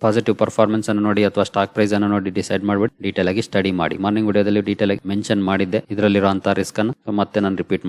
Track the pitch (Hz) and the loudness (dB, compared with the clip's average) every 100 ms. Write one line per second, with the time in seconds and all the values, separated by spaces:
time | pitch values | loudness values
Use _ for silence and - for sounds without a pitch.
0 | 113 110 117 101 107 - 107 110 107 104 | 0 2 0 0 0 2 2 2 0 0
1 | 104 101 101 104 95 101 98 - 104 104 | 2 2 2 2 -2 0 -2 0 0 2
2 | 104 101 95 95 - 98 101 101 101 - | 0 0 -2 -4 -2 -2 0 0 0 -2
3 | 98 98 92 101 - 101 95 92 78 85 | -6 -2 0 0 -2 0 0 0 -2 -2
4 | 98 107 107 101 101 104 101 101 101 101 | -2 0 2 2 2 0 0 0 0 -2
5 | 95 101 107 104 95 95 95 107 - 104 | -4 -6 -2 0 0 0 0 -2 -4 0
6 | 104 101 98 95 101 98 95 - 107 127 | 2 4 2 0 0 -2 -2 -2 -4 -4
7 | - 101 95 107 98 95 90 95 | -6 -2 -2 0 0 -2 -2 -4